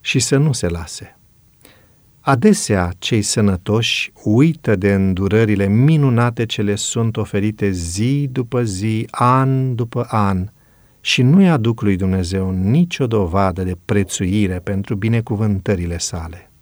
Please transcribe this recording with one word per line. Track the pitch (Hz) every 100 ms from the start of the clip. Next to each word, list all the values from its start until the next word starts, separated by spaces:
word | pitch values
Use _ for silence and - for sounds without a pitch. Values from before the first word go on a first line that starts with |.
și | - 135
să | - 139
nu | 151
se | 123 90
lase. | 85 85 - - _ _ _ _ _ - _ _ _ _ _
Adesea, | - 135 202 202 - 101 87 90
cei | - 117
sănătoși | 101 - 104 92 - 107 113 - - _
uită | - 110 156 156 - 101
de | 101
îndurările | 98 98 90 98 107 113 101 98
minunate | 104 139 160 139 117 120 117 113
ce | -
le | 104
sunt | 101 - 123 113 110
oferite | 104 104 104 107 101
zi | 95 85 90 117 143 143
după | 127 120 123
zi, | 120 92 107 110 117
an | - 123 127 135 131 131
după | 120 117 123 120
an, | 110 101 92 92 _ _ _ _ _
și | - -
nu-i | 127 175 196
aduc | 151 110 117
lui | 104 95
Dumnezeu | 92 95 87 95 95
nicio | 92 95 139 175 - 127
dovadă | 113 90 95 98 87
de | 92 90
prețuire | - 101 95 - 95 101 98 90
pentru | 87 98 98
binecuvântările | 104 110 117 113 104 110 98 - 98 87 85
sale. | - 85 82 82 - _